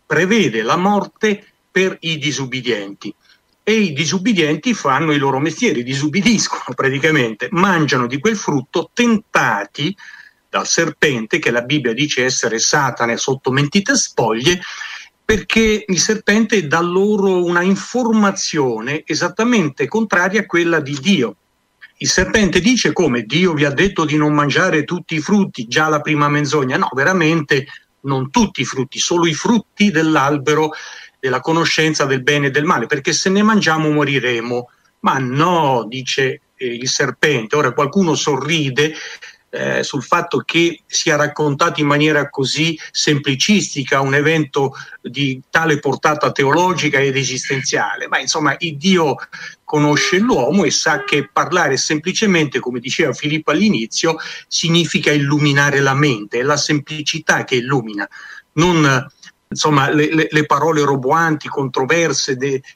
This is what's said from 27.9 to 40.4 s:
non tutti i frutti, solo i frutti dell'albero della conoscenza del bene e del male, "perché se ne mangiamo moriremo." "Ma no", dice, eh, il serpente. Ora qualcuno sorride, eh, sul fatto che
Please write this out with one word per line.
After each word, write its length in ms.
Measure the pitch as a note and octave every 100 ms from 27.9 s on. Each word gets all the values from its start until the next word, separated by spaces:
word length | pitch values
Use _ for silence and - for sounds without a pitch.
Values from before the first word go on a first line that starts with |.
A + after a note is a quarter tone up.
| _
non 280 | C3+ C3+ C3
tutti 300 | B3 G3+ -
i 60 | B2+
frutti, 340 | C3 B2 A2
solo 260 | - F3 E3+
i 80 |
frutti 560 | D3 - A#3 - - G#3
dell'albero 800 | D#3 D#3+ D#3 C#3 D3+ D3+ D3+ D#3 - - - - _
della 220 | C3 B2+
conoscenza 640 | - E3 D3+ - D#3+ D#3
del 200 | C#3+ C3+
bene 240 | B2+ D3 C#3+
e 40 |
del 140 | C#3 D3
male, 220 | C3+ A2+
"perché 260 | C#3 D3+
se 160 | D#3 F#3+
ne 120 | G3
mangiamo 480 | G#3+ G#3+ D#3 D#3 D3+
moriremo." 800 | D3+ C#3+ C#3 A#2+ A#2 A#2 B2 B2 _ _ _
"Ma 180 | G3 C#3+
no", 680 | B2+ C3+ E3+ E3+ D3 B2 G#2+
dice, 540 | C3 C3 - C3 C3 _ -
eh, 180 | B2+
il 160 | A#2 C3
serpente. 640 | - C#3 - D#3 C3 G#2+ D3
Ora 160 | C3
qualcuno 440 | B2 C#3 G3 F3 C#3
sorride, 800 | - C3+ C#3 D#3+ C#3 B2+ D#3 D#3 - - - - _
eh, 300 | - C2+ C2
sul 180 | - C#3
fatto 380 | - E3+ E3+
che 420 | G3+